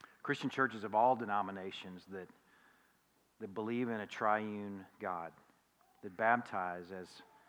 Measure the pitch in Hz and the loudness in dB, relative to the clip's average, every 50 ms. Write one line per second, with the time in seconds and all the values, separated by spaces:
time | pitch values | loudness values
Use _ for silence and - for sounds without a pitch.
0 | - - - _ - - 143 - - 131 - - 135 120 113 110 101 107 104 107 | -20 -20 -20 _ -2 -2 -2 0 -2 -2 2 2 0 2 0 -4 -6 0 4 6
1 | 117 127 131 113 117 104 101 104 98 98 98 98 92 95 - - - 95 92 90 | 6 6 6 4 0 0 0 0 0 -2 -4 -6 -6 -8 -8 -8 -10 -10 -12 -12
2 | - 95 98 95 90 - - _ _ _ _ _ _ _ _ _ _ _ _ _ | -12 -12 -12 -10 -12 -12 -16 _ _ _ _ _ _ _ _ _ _ _ _ _
3 | _ _ _ _ _ _ _ - 110 98 95 113 107 110 120 123 127 117 117 107 | _ _ _ _ _ _ _ -12 -10 -8 -4 -4 -2 0 0 0 0 0 0 -2
4 | 101 - - - 113 107 107 107 107 107 104 104 104 101 98 95 92 - _ - | -4 -6 -4 2 4 4 4 4 2 0 -4 -4 -6 -6 -8 -8 -10 -14 _ -8
5 | 104 95 90 85 82 82 - - - _ _ _ _ _ _ _ _ _ _ _ | -6 -4 -4 -4 -6 -10 -12 -16 -20 _ _ _ _ _ _ _ _ _ _ _
6 | - 101 92 87 110 113 117 123 117 - - 98 92 90 87 90 90 85 95 92 | -14 -10 -2 4 6 6 6 6 2 -2 -2 -2 -2 -2 -4 -6 -8 -10 -10 -10
7 | 90 - - - - - - - - | -10 -12 -14 -20 -20 -20 -20 -20 -20